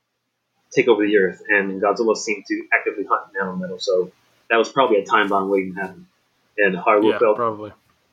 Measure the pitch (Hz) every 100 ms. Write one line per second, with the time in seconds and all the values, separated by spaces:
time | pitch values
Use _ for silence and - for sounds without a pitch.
0 | _ _ _ _ _ _ _ - 120 104
1 | 104 104 92 90 - 104 98 95 101 98
2 | 113 101 110 101 - 107 - 110 110 104
3 | 98 113 - 98 95 92 92 92 98 90
4 | 90 _ _ _ - 117 107 143 120 101
5 | - 110 101 98 98 98 95 92 92 -
6 | - _ _ _ _ 107 101 90 117 104
7 | 110 104 110 110 117 104 104 - _ _
8 | _